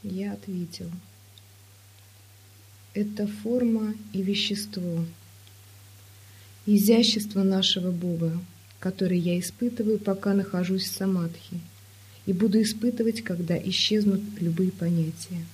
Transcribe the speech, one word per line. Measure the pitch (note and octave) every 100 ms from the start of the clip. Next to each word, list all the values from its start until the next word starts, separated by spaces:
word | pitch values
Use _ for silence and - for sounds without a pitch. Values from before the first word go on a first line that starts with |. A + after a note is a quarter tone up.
Я | G#3 F#3 G3+
ответил, | G3+ G3 F3+ E3+ - F3 F3 - - - - - - - - - - - - - - - - - - -
это | G3+ G#3 - G#3
форма | - G#3+ B3 A#3+ A3+ G#3+ G#3 -
и | F#3+
вещество, | F#3+ G3+ - G3+ - - F3 E3 E3 - - - - - - - - - - - - - - - -
изящество | G#3 G3 A#3 A#3 G#3+ - G3
нашего | F#3+ F#3+ F#3+ F#3+ F3+
Бога, | F3 F3+ E3+ E3 E3 - - - -
которое | F#3 F#3 F#3 F3+
я | F3 F3
испытываю, | F3+ - A#3+ A#3+ G#3+ G#3+
пока | G#3 F#3+ G3+
нахожусь | G3+ F#3+ F3+ F3 F#3+
в | - -
самадхи, | G3 F#3 E3 E3+ - F3 - - - - - - -
и |
буду | F3+ A3 G#3
испытывать, | G#3+ A3 A#3+ A#3+ A3+ A3+
когда | - F3 E3+ E3+
исчезнут | - F#3 - G#3+ G#3 F#3+ - -
любые | E3+ E3 F#3+
понятия. | F#3 E3+ E3+ D#3+ E3 - F3 E3